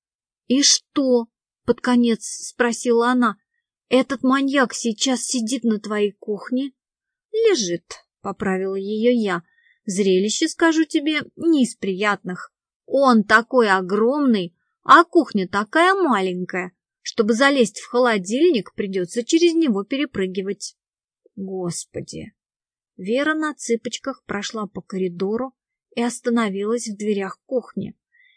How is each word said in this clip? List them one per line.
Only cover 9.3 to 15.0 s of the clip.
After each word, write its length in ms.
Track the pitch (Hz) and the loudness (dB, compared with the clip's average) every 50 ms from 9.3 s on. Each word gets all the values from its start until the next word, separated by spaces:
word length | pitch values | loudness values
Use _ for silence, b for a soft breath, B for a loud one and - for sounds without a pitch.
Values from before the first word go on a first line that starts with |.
| 175 170 - _ _ _ _ _ _ _ - | -2 -4 -6 _ _ _ _ _ _ _ -10
"Зрелище, 600 | 214 180 196 202 196 185 185 196 214 - - 330 | -6 -2 0 2 4 4 2 2 0 0 -2 -2
скажу 380 | 311 - - 339 330 311 320 320 | -2 0 2 2 2 2 2 0
тебе, 360 | - - 311 285 311 311 294 - - - | 0 -2 -2 -2 -2 -4 -4 -6 -8 -10
не 280 | - 311 339 320 277 247 | -4 0 2 4 4 2
из 120 | 226 - | 0 -2
приятных. 800 | - - 196 185 180 208 208 202 - - 180 180 - - - _ _ _ _ _ _ _ | -6 -6 -6 -4 -2 0 -2 -2 -2 -4 -10 -10 -10 -12 -20 _ _ _ _ _ _ _
Он 380 | - - 269 277 262 240 220 196 | -2 2 4 6 6 6 4 4
такой 460 | - 214 226 233 - 262 254 226 208 | 4 4 2 4 4 2 2 4 4
огромный, 840 | 190 190 185 175 202 202 220 240 285 302 285 254 226 196 175 170 _ _ _ _ _ _ - | 2 0 0 0 0 2 2 2 2 2 2 2 2 2 0 -4 _ _ _ _ _ _ 4
а 200 | - 269 320 | 6 8 8